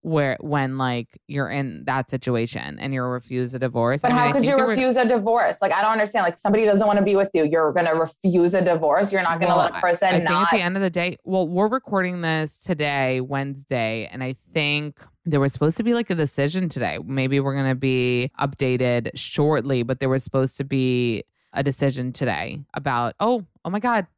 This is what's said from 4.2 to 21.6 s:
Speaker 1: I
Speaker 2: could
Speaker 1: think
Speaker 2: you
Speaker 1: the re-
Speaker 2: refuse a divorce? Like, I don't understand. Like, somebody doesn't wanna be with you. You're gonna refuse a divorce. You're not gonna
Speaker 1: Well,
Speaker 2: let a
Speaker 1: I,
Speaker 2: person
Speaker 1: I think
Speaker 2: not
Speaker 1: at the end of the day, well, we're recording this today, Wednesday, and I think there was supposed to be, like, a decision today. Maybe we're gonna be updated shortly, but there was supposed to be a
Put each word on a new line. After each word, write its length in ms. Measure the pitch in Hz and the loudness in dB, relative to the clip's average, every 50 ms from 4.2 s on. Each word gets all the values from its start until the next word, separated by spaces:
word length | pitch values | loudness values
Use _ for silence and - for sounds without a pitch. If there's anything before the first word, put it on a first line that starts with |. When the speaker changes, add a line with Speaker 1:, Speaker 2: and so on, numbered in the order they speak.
| 247 | 2
Speaker 1:
I 60 | 240 - | 2 2
Speaker 2:
could 100 | 277 233 | 2 2
Speaker 1:
think 80 | 269 | 4
Speaker 2:
you 60 | 277 | 4
Speaker 1:
the 80 | 269 254 | 2 2
re- 60 | 247 | 2
Speaker 2:
refuse 260 | 220 254 262 254 247 | 2 2 2 2 2
a 100 | 254 247 | 2 2
divorce? 520 | 226 254 233 196 220 226 240 196 - - - 196 | 2 2 2 2 2 2 2 2 0 0 0 0
Like, 100 | 196 156 | 0 0
I 80 | 185 | 2
don't 120 | 202 220 220 | 2 0 2
understand. 320 | 220 214 202 - 226 190 | 0 0 0 0 0 0
Like, 140 | 170 170 - | 0 -2 -2
somebody 260 | - 208 202 214 226 | 0 2 2 4 4
doesn't 220 | 214 202 196 220 | 4 4 4 4
wanna 160 | 208 202 202 196 | 4 4 4 4
be 120 | 196 202 | 4 4
with 160 | 196 196 196 - | 2 2 2 2
you. 100 | 175 156 | 2 2
You're 280 | 147 156 165 160 151 135 | 4 2 2 2 2 2
gonna 220 | 180 170 165 160 | 2 2 2 2
refuse 580 | 160 165 160 - - - 190 175 175 170 175 180 | 0 0 -2 -4 -2 0 2 4 4 4 4 4
a 80 | 190 180 | 2 2
divorce. 500 | 180 175 160 160 151 147 175 202 202 196 | 2 2 2 2 2 2 2 2 2 0
You're 100 | 190 180 | 0 0
not 180 | 165 170 165 | 0 0 0
gonna 140 | 185 175 175 | 2 2 4
Speaker 1:
Well, 100 | 165 - | 4 2
Speaker 2:
let 80 | 170 170 | 0 0
a 40 | |
Speaker 1:
I, 40 | 175 | 0
Speaker 2:
person 280 | 185 180 175 170 - 180 | 0 2 2 4 2 2
Speaker 1:
I 40 | - | 2
think 120 | 165 170 | 2 2
Speaker 2:
not 280 | 160 - 156 156 170 170 | 2 2 2 2 2 2
Speaker 1:
at 40 | |
the 60 | 214 180 | 2 2
end 140 | 175 185 | 0 0
of 60 | 196 196 | 0 -2
the 80 | 185 | -2
day, 280 | 165 180 175 180 170 - _ | 0 -2 -4 -4 -4 -8 _
well, 220 | - 190 190 185 | -2 0 0 0
we're 220 | 156 180 180 202 214 | 0 0 0 0 2
recording 520 | 233 262 _ - 214 196 185 180 180 180 | 0 -2 _ -2 -2 -2 0 -2 -4 -4
this 380 | 170 165 160 156 156 151 - - - | -2 -2 0 -2 -2 -4 -8 -14 -6
today, 560 | - 180 147 147 147 143 139 135 127 131 127 | -6 -2 -2 0 -2 0 0 0 0 0 -2
Wednesday, 880 | 127 131 143 135 139 139 139 135 139 _ 135 123 113 110 110 113 104 - | -2 -4 -4 -4 -4 -4 -8 -10 -8 _ -2 -2 -2 -2 -4 -6 -8 -10
and 140 | - 131 131 | -10 -8 -8
I 100 | 127 131 - _ _ - | -8 -8 -10 _ _ -4
think 460 | 160 151 147 147 147 151 151 147 _ - - _ _ _ | -2 0 0 0 -2 -4 -6 -12 _ -20 -20 _ _ _
there 140 | 170 147 143 | 0 2 2
was 140 | 135 139 - | 2 2 0
supposed 240 | - 151 156 165 | 2 0 0 0
to 80 | - 214 | 0 0
be, 100 | 226 240 | 0 0
like, 160 | 233 233 - | 0 0 -2
a 60 | 185 | -2
decision 520 | 165 156 143 - - 139 143 160 190 185 165 | -2 -2 -2 0 -2 -2 0 0 -2 -4 -4
today. 300 | - 131 117 92 76 87 82 | -4 -4 -4 -4 -4 -6 -8
Maybe 340 | 92 135 135 131 131 139 139 | -6 -2 -2 0 0 0 0
we're 160 | 135 139 135 | 0 0 -2
gonna 220 | 139 135 135 131 | 0 0 0 0
be 560 | 127 139 135 131 127 123 123 123 123 123 131 _ - | 0 0 0 2 2 2 2 2 0 -2 -4 _ -4
updated 680 | 135 139 135 - 139 127 127 123 127 123 120 120 113 113 - | -4 -4 -2 -2 0 0 2 2 2 2 2 0 -2 -4 -8
shortly, 720 | 131 - - - - 147 151 156 139 113 139 135 123 120 | -10 -12 -8 -2 0 2 2 2 2 0 0 0 -2 0
but 160 | 123 131 - | -2 -4 -2
there 80 | 139 131 | 0 0
was 160 | 131 131 - | 0 -2 -2
supposed 320 | - - 135 131 131 - | -2 0 0 0 0 -2
to 80 | - 139 | -6 -6
be 580 | 135 135 135 131 127 123 123 123 120 113 - - _ _ _ _ _ - | -2 -2 0 0 2 2 2 0 0 -2 -4 -6 _ _ _ _ _ -6
a 100 | - | -2